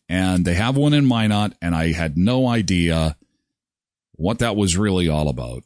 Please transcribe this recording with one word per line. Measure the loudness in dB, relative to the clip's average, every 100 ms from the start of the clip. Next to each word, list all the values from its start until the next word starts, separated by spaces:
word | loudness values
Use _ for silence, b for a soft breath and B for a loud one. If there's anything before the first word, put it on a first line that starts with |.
| -6
And | -2 0 2
they | 2
have | 0 0 2
one | 2
in | 2 2
Minot. | 2 0 0 -2 -4
And | -4
I | -2 0
had | -2 -2 0
no | 0 0 0
idea | 0 0 0 0 0 -2 -4 _ _ _ _ _ _ _ _ _
what | -6 -6 -2
that | -2 0
was | 0 0
really | 0 0 0
all | 0 -2
about | -4 -8 -12